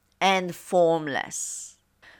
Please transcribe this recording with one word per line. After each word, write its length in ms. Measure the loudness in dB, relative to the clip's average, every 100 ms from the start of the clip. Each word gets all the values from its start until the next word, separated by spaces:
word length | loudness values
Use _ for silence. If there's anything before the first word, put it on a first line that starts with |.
| _ _
and 360 | 0 0 -2 -8
formless. 1200 | 0 4 4 4 0 -4 -6 -8 -10 -12 -16 -20 _ _ -20 -20